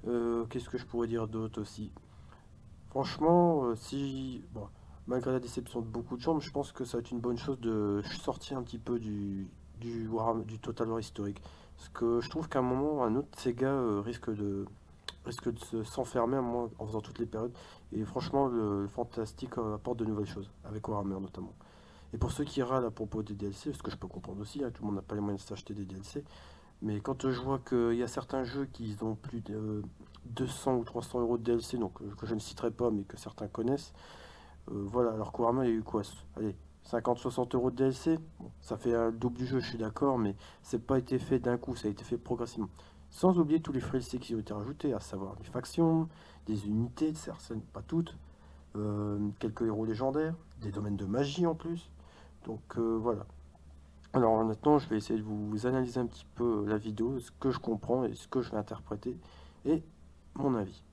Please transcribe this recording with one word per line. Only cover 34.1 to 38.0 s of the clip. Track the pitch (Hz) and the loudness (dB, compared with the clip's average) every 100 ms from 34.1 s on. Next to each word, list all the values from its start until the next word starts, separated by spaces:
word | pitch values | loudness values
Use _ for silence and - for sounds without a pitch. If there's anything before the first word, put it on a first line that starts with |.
| - - - - - - | -18 -18 -20 -20 -18 -8
euh, | 107 98 | -6 -2
voilà, | 120 120 | 4 4
alors | 110 104 | 2 -4
que | - | 2
Warhammer, | 117 123 127 | 4 4 4
il | |
y | |
a | 113 | 2
eu | |
quoi ? | 110 110 101 - - - | 2 -2 -2 -10 -12 -4
Allez, | 107 92 - - | -4 -4 -12 -20
cinquante, | - 120 117 120 | -2 0 2 2
soixante | 131 120 123 127 | 0 0 0 2
euros | 127 | 2
de | 123 | 4
D | 131 | 2
L | |
C, | 131 | 4